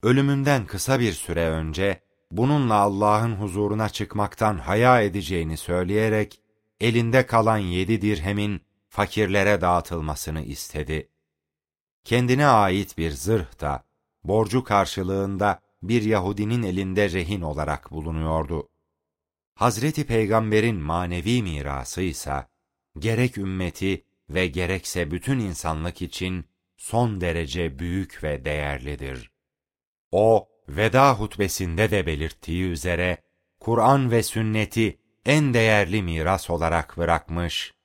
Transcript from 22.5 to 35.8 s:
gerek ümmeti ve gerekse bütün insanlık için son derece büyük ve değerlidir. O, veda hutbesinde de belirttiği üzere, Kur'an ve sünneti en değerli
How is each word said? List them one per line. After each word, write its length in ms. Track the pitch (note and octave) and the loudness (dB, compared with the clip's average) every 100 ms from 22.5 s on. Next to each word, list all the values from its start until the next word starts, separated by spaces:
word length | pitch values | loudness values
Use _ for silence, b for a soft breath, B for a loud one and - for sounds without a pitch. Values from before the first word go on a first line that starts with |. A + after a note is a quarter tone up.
| _ _ _ _ - | _ _ _ _ -6
gerek 400 | G#2+ A2+ B2 A2+ | -2 0 0 -2
ümmeti 680 | G2 F#2+ F2+ - F#2+ F#2 _ _ _ | -6 -4 -4 -2 -2 -2 _ _ _
ve 160 | E2 F#2 | -2 -2
gerekse 640 | D2 F2 F#2+ - F#2 E2 | -2 -2 -4 -4 -4 -4
bütün 280 | E2+ B2+ C3+ | -4 -2 -2
insanlık 640 | G#2 E2+ E2+ D#2 E2 - | -2 -4 -4 -4 -6 -8
için 420 | E2+ - F#2 F#2 D#2+ _ _ _ | -10 -6 -6 -6 -10 _ _ _
son 440 | - A2+ A#2+ G2+ | -4 0 0 0
derece 580 | F2 E2 D#2 D#2 E2+ C2 | -2 -2 -4 -4 -4 -4
büyük 460 | F2 F#2 F#2+ - | -6 -4 -6 -6
ve 200 | D#2 C#2+ | -6 -4
değerlidir. 840 | C#2 D2 C#2+ C#2 C2 C#2+ C2+ C2 A1+ _ _ _ _ _ _ _ _ | -4 -4 -4 -6 -8 -8 -10 -10 -14 _ _ _ _ _ _ _ _
O, 360 | G2 A2 A2 - _ - | 4 6 6 2 _ -10
veda 460 | D2 G#2+ B2+ C#3 | 0 2 6 4
hutbesinde 760 | A2+ G#2+ - G2 - F#2 E2 G#2+ | 4 -2 -2 -2 -2 -4 0 2
de 160 | G2+ E2 | 2 0
belirttiği 580 | D2+ D#2 - - E2+ | -4 -4 -8 -6 -4
üzere, 540 | F#2 E2 F2+ E2+ F2+ E2+ _ _ _ _ | -2 -4 -2 0 0 -2 _ _ _ _
Kur'an 500 | - A#2 A2+ C#3 B2+ | -2 2 4 4 4
ve 120 | A#2 | 2
sünneti 760 | G#2+ A#2 A2 A2 G#2 - A2 - _ _ - | 0 -2 -2 -2 -2 0 0 -2 _ _ 2
en 280 | D3 D3 | 2 4
değerli 480 | A#2 A2+ G#2+ | 4 4 4